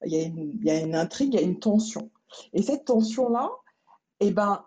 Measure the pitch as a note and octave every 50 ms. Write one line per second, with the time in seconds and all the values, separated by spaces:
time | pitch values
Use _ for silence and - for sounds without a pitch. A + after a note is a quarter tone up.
0 | - E3+ D#3 D#3+ D#3+ E3 E3 E3 D#3+ D3 - - D3 D#3 D#3 D#3+ D#3+ D#3+ E3 D#3+
1 | E3 - - - C#4+ C#4 B3 F#3+ - F3+ F3+ - - A3 G#3+ A3 - - - -
2 | - - _ _ _ _ - - - _ - F#3+ G3 - D4 C#4 - - A#3+ A3
3 | A3 A3 A3 B3 B3+ A#3+ A#3 A#3+ C#4 G4+ B4 B4+ _ _ _ _ _ _ - _
4 | _ _ _ _ G#3 G3+ F3+ G#3 G3+ G3+ G3 - -